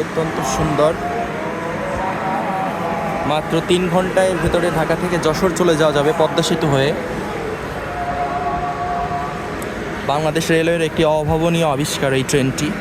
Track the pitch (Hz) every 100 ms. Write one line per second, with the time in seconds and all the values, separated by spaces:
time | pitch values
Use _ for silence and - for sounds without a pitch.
0 | 156 165 160 170 151 - 151 147 151 170
1 | - - - - - - - - - -
2 | - - 762 784 - 784 190 - 170 -
3 | - - - 151 151 160 - 175 180 180
4 | 185 160 190 175 170 175 175 160 151 165
5 | 180 170 156 151 185 170 175 151 156 147
6 | 143 160 156 - 160 160 160 139 139 202
7 | - - - - - - - - - 719
8 | 698 698 698 698 698 719 719 719 719 698
9 | - 698 719 - - - - - - -
10 | - 143 156 151 165 160 165 170 156 -
11 | 156 156 151 160 170 170 160 135 151 -
12 | 139 135 131 143 131 - 151 -